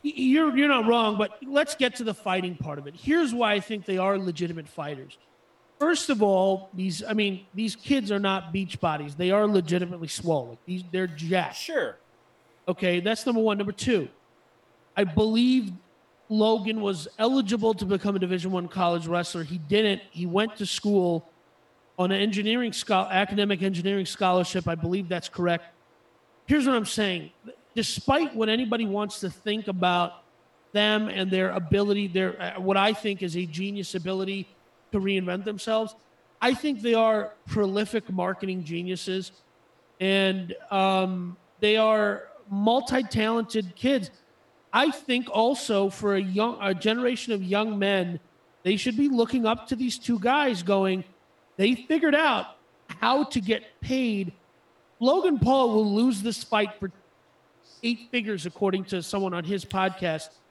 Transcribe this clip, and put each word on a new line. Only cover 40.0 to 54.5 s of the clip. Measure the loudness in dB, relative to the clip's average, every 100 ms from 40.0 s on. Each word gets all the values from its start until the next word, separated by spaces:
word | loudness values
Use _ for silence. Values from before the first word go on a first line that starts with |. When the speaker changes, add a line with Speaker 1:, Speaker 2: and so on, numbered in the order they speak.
Speaker 1:
and, | 2 4 2 0 -6 -10 -4
um, | 2 2 2 0 -2 -8 -12 _ _
they | 2 4
are | 4 4 2 -2 -10 -20 -6
multi-talented | 0 2 2 2 -4 -2 0 2 0 0 -4 -4 -4
kids. | 0 0 -2 -14 _ _ _ _ _
I | 2 2
think | 0 -2 -2 0
also | 2 2 2 0 2 2
for | 0 0 0
a |
young, | 0 0 0 -2
a | -2
generation | 0 0 0 0 -2 -4
of | -4
young | 0 0 0 0
men, | 2 2 0 -6 _ _ _ _
they | -2 0
should | 0 0
be | 2
looking | 2 2 2 0
up | -2 -4
to | -4
these | -2 -4
two | -2 0
guys | 2 2 2 0
going, | 0 2 2 0 -6 _ _ _ _ 0
they | 2 2
figured | 0 2 4 4
out | 4 0 -4 -14 _ _ -18 -2
how | 2 2 2
to | -2
get | -2 -4 -4 _
paid. | -4 -2 0 -2 -4 -10 _